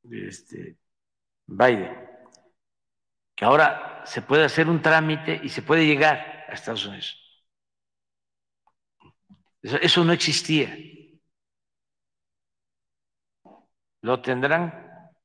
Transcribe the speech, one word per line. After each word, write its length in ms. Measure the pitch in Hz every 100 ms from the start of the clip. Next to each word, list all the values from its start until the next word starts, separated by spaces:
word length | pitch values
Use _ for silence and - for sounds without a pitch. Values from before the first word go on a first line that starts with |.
| 120
este, 640 | 113 98 - _ 90 87 82 _ _ _ _ _ _ -
Biden, 500 | 92 127 110 90 - - - - _ _ _ _ _ _ _ _ _ _
que 100 | - 110
ahora 560 | 147 151 - - -
se 160 | - 123
puede 240 | - 147
hacer 240 | 147 - 160
un 140 | 165
trámite 580 | 160 160 156 151 156 156
y 60 | 135
se 140 | -
puede 240 | - 160 156
llegar 500 | 143 156 143 - - -
a 40 |
Estados 320 | 107 - 113 101
Unidos. 580 | 95 - - _ _ _ _ _ _ _ _ _ _ _ _ _ _ _ _ _ _ - _ _ - _ _
Eso, 160 | - 143
eso 260 | 175 180
no 120 | 170
existía. 600 | 170 - 143 - 156 120 - - - - _ _ _ _ _ _ _ _ _ _ _ _ _ _ _ _ _ _ _ _ _ _ _ - - _ _ _ _
¿Lo 220 | 113 127
tendrán? 880 | 131 127 139 165 170 - - - - _